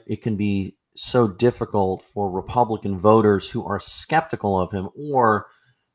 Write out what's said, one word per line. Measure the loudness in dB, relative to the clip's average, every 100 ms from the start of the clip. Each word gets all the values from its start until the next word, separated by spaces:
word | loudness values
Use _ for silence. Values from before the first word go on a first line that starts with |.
| -8
it | -6
can | -4 -2
be | -2 -2 -4 -10 _ -14
so | -2 2 2
difficult | 2 0 0 -2 -2 -2 -4
for | -8 -6 -4
Republican | -4 -4 0 0 -2 -6 2
voters | 6 6 6 2 0
who | -8 -6
are | -6
skeptical | -6 -8 -2 -2 -2 -4 -2 -2
of | -2
him | -4 -8 -10
or | -4 2 2 2 -2 _ _ _ _